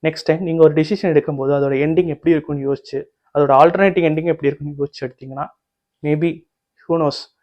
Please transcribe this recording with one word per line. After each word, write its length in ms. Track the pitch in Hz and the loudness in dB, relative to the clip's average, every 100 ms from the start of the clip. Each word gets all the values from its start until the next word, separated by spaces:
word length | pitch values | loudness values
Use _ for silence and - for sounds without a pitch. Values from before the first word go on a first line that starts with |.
| 160 | -4
நெக்ஸ்ட் 200 | 156 - | -6 -4
டைம் 140 | 160 185 | -2 -2
நீங்க 140 | 165 160 | 4 4
ஒரு 80 | 151 | 4
டிசிஷன் 320 | 156 208 190 | -2 -2 0
எடுக்கும்போது 400 | 151 143 143 135 143 | 0 0 -6 -2 0
அதோட 160 | 139 135 147 | 0 0 0
எண்டிங் 240 | 160 175 | 0 -2
எப்படி 200 | 147 165 | -2 0
இருக்கும்னு 320 | 160 151 143 139 | 0 0 -6 -4
யோசிச்சு, 300 | 139 - 135 - _ _ | -6 -6 -10 -10 _ _
அதோட 180 | 147 143 135 | -2 4 6
ஆல்டர்னேட்டிவ் 440 | 160 175 196 185 165 | 6 6 2 2 0
எண்டிங் 200 | 156 165 | 0 -2
எப்படி 180 | 160 143 | -2 -2
இருக்கும்னு 280 | 143 147 143 | -4 -10 -8
யோசிச்சு 220 | 143 - 131 | -8 -8 -12
எடுத்தீங்கன்னா, 400 | - 135 135 147 _ _ _ _ _ | -12 -18 -12 -12 _ _ _ _ _
maybe, 280 | 147 151 165 165 _ _ _ _ | -2 0 -2 -4 _ _ _ _
who 120 | _ 165 | _ -2
knows 180 | 151 - - _ | -2 -4 -14 _